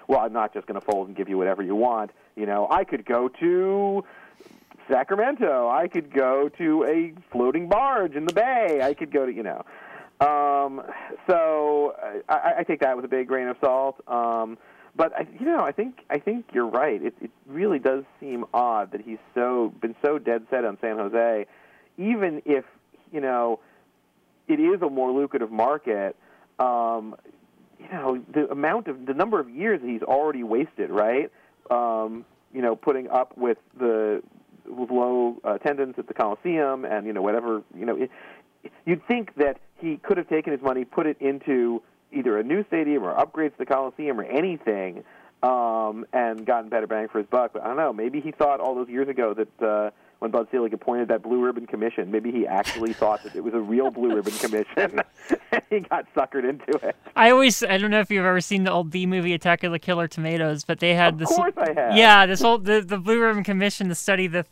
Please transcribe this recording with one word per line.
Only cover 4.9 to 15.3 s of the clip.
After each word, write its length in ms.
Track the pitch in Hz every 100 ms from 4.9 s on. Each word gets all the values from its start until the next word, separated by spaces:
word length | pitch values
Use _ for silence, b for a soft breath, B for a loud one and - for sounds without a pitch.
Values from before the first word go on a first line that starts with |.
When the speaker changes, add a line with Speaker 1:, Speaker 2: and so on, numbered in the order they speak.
| 131 - 196 247 269 180 131 120
Speaker 1:
I 180 | 139 180
could 260 | 170 143
go 360 | 135 127 135 143 -
to 260 | 165 156
a 300 | 131 165 165 175 -
floating 360 | 120 127 156 175
barge 460 | 208 269 247 180 143
in 100 | 160
the 80 |
bay. 480 | 180 247 247 190 143
I 100 | 135
could 180 | 147 151
go 140 | 143 127
to, 80 |
you 100 | 110
know. 200 | 101 - - B B B B -
Um, 640 | 143 147 143 139 139 135 - B B - -
so, 680 | 170 160 156 147 147 143 -
uh, 300 | 107 104 -
I, 280 | 151 170 170
I 40 |
take 160 | 175 151
that 140 | 135 123
with 80 | 123
a 20 |
big 180 | 131 127
grain 200 | 131 127
of 100 | 123
salt. 380 | 135 131 135 - -
Um, 500 | 120 117 113 110 113 b b b -
but 180 | 160 -
I, 100 | -